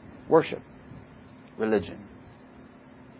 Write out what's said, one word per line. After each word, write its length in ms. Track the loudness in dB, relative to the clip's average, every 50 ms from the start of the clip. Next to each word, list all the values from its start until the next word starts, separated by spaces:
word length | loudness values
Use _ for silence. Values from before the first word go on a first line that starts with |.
| -20 -20 -20 -20 0 6
Worship. 340 | 6 6 6 4 -2 -8 -10 -16 -20 -20 -20 -18 -18 -18 -18 -20 -20 -20 -20 -20 -20 -20 -20 -20 -4 -2
Religion. 400 | 2 2 4 2 2 -2 -8 -14 -16 -18 -20 -20 -20 -20 -20 -20 -20 -20 -20 -20 -20 -20 -20 -20 -20 -20 -20 -20 -20 -20 -20